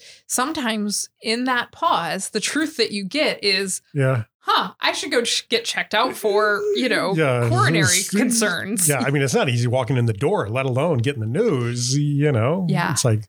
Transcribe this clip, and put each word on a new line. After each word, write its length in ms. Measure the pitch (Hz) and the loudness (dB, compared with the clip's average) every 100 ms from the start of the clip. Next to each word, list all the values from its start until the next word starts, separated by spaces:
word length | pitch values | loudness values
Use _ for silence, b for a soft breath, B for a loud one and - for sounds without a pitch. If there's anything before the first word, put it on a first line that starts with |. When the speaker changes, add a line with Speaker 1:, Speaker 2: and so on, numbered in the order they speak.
| B B - | B B -6
Speaker 1:
sometimes 840 | - 262 320 240 220 208 196 - _ | -4 -2 -2 -2 -2 -2 -4 -6 _
in 220 | - 233 | -4 -2
that 280 | 254 247 - | 0 -2 -4
pause, 600 | - 339 208 165 175 - | -2 0 0 0 -4 -6
the 80 | 214 | -4
truth 380 | - 277 311 - | -2 -2 -2 -2
that 140 | 226 | -2
you 120 | 202 | -2
get 400 | 196 285 262 - | -4 -2 -2 0
is, 380 | 202 190 196 - b | 0 0 -2 -6 b
Speaker 2:
Yeah. 300 | 147 131 127 107 _ | 0 2 0 -4 _
Speaker 1:
"Huh, 340 | - 415 190 - | -2 0 -2 -4
I 120 | 302 | -4
should 180 | 349 349 | -2 -2
go 100 | 262 | 0
ch-, 260 | 233 - - | 0 -2 -2
get 140 | - | -2
checked 300 | - - 175 | -2 -6 -2
out 220 | 214 220 - | 0 0 -2
for, 440 | 220 202 214 202 208 403 | 0 2 2 0 0 0
you 140 | 247 | 0
know, 260 | 190 175 175 | 0 0 2
Speaker 2:
Yeah, 340 | 147 123 120 | 2 2 2
Speaker 1:
coronary 320 | 120 127 165 | 2 4 4
Speaker 2:
this 220 | 139 - - | 2 2 0
is, 40 | |
Speaker 1:
concerns." 800 | 196 247 233 214 170 113 214 - | 0 2 2 0 -2 -4 0 0
Speaker 2:
yeah, 120 | 139 | 0
I 100 | 123 | 0
mean, 100 | 143 | 0
it's 140 | 139 233 | 2 2
not 120 | 175 | 2
easy 180 | 120 120 | 0 0
walking 280 | 127 123 131 | 0 0 2
in 100 | 117 | 0
the 60 | |
door, 360 | 101 139 202 104 | 0 0 0 -2
let 160 | 120 135 | -2 -2
alone 340 | 123 170 135 | 0 0 2
getting 220 | 117 139 | 0 -2
the 60 | 110 | -2
news, 680 | 143 233 135 120 120 120 139 | 0 0 0 -2 -2 -2 0
you 340 | 147 143 147 | 0 2 2
know? 340 | 123 117 180 175 | 2 2 0 0
Speaker 1:
Yeah. 240 | 185 92 | 0 0
Speaker 2:
It's 140 | - 123 | 0 2
like, 140 | |
as 60 | 107 | 2